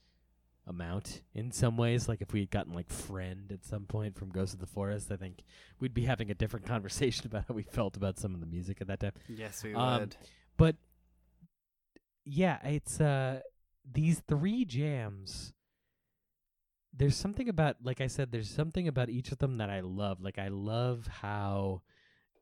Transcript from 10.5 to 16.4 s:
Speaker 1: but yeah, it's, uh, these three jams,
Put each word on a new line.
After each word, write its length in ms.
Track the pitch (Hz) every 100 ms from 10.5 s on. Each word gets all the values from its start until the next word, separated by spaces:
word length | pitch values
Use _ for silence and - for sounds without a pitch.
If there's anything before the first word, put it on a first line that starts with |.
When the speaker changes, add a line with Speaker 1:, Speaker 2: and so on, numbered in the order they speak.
| -
Speaker 1:
but 200 | 160 156 _ _ _ _ _ _ - _ _ _ _ - _ _
yeah, 340 | - 143 185 - 135
it's, 340 | 147 - -
uh, 420 | 151 139 131 131 - _ _ _ 139
these 320 | 127 156 160 -
three 380 | 147 180 233 220
jams, 880 | 123 151 139 110 98 98 - - - _ _ _ _ _ _ _ _